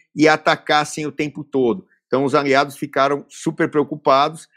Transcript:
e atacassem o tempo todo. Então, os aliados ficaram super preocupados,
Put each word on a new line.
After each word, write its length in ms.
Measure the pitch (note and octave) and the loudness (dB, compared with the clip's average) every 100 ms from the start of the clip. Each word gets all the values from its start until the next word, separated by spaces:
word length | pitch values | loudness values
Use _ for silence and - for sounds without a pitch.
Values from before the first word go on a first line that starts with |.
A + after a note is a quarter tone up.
| _ - | _ 2
e 120 | D3+ | 4
atacassem 800 | D#3 E3+ D3+ - D3+ D3 - D3+ | 4 0 -2 0 0 0 -6 -8
o 40 | |
tempo 320 | C3+ D3 D3 | -6 -8 -8
todo. 440 | C#3 C3+ B2 F#2+ - _ - | -6 0 0 -2 -8 _ -4
Então, 180 | C3 | -2
os 120 | C3+ D3 | 0 0
aliados 420 | C#3+ C3+ C#3+ C3+ | 2 0 0 -4
ficaram 480 | D3 C#3+ C#3 C#3+ - | -8 -2 0 -2 -8
super 420 | - E3 D#3 E3 | -8 -8 -4 -2
preocupados, 760 | D3+ C3+ D3+ D3 C3+ D3+ D#3+ - | -2 -4 -4 0 2 2 -4 -20